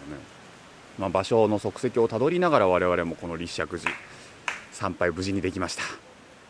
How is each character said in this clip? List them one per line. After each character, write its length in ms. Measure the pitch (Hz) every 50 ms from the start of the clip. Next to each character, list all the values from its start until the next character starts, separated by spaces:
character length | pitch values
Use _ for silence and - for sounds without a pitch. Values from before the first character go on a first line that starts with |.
| 71 73
ら 60 | 76
ね。 60 | 69 - - - - - - - - - - - - - - - -
ま 80 | 98
あ、 40 | 98
芭 120 | 85 95 98
蕉 240 | - 123 113 110
の 120 | 107 107 104
足 280 | - 104 - - -
跡 160 | 123 - 123 113
を 60 | 113
た 100 | 113 110
ど 120 | 131 151
り 100 | 175 175
な 100 | 180 170
が 100 | 147 123
ら、 80 | 101 92
我 160 | 90 87 90
々 200 | 90 87 87 85
も 100 | 85 82
こ 140 | - - 87
の 80 | 85
立 260 | 82 87 85 - - 85
石 60 | -
寺、 260 | 90 82 - - - - - - - - - - - - - - - - - - -
参 200 | - 107 95 87 -
拝 140 | 90 90 80
無 100 | 87 95
事 100 | 98 98
に 80 | 98
で 120 | 82 95 90
き 80 | 95
ま 80 | 90 82
し 80 | -
た。 60 | - - - - - - - - - - - - - - -